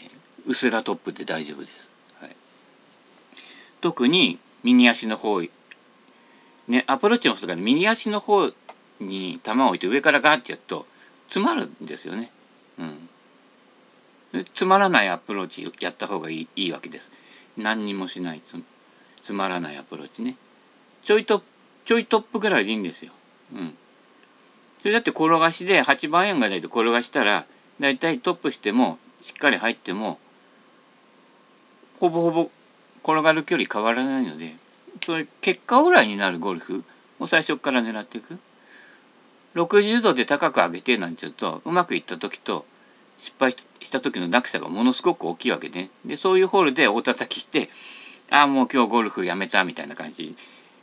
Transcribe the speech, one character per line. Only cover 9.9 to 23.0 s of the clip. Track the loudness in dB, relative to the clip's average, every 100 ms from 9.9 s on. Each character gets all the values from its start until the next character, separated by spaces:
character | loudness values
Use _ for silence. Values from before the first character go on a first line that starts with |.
| 2
か | 4
ら | 4
ガ | 4 4
ー |
ッ |
て | 0
や | -14
る | -10
と、 | -10 -10 _ -20 _ -8
詰 | -2 0
ま |
る | -2 -6
ん | -10 -14
で | -14
す | -12
よ | -12
ね。 | -12 _ _ _ _ -16
う |
ん。 | -14 -14 -20 _ _ _ _ _ _ _ _ _ _ _ _
で、 | -8
つ | -8 -2 4
ま | 4
ら | 6
な | 4
い | 2
ア | 0
プ | -4
ロ | -6
ー | -6
チ | -8 -12
を | -8
や | -8
っ | -6
た | -6
方 | -6
が | -6
い | -8
い、 | -10 -6
い | -4
い |
わ | -4
け | -10
で | -16
す。 | -20 -20 -20 -20 -20 -8
何 | -4 -4 -4
に |
も | -6 -8
し | -8
な | -10 -10
い、 | -16
つ-、 | -18 -18 _ _ _ _ -20
つ | -10
ま | -6 -4
ら | -4
な | -8
い | -12
ア |
プ | -14 -16
ロ | -16
ー |
チ | -10
ね。 | -8 -8 _ _ _ _ _ _
ち | 2
ょ | 2
い | 4
ト | 0
ッ |
プ、 | -2 _ _ _ 0
ち |
ょ | 0
い | 2
ト | 0
ッ |
プ | 0 -2
ぐ | 0
ら | 2
い | 0
で |
い | -2
い |
ん |
で | -6
す | -10